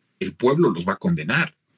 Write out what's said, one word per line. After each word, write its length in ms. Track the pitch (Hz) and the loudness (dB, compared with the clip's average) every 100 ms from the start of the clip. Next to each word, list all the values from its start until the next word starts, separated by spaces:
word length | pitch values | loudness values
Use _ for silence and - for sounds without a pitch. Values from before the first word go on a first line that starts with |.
| _ - | _ -10
el 140 | 95 | -10
pueblo 380 | - 123 147 156 | 0 0 4 2
los 160 | 85 90 | 2 -4
va 60 | |
a 40 | 98 | -2
condenar. 580 | 92 85 76 139 165 _ _ | -2 -2 -2 -2 -2 _ _